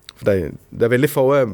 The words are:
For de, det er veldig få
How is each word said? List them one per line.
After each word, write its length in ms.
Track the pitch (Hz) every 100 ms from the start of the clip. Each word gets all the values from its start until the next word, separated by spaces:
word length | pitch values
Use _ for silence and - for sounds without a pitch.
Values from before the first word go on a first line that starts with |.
| - -
For 100 | 117
de, 260 | 95 73 - -
det 180 | 98 113
er 60 |
veldig 180 | 123 147
få 140 | 147 131 143 117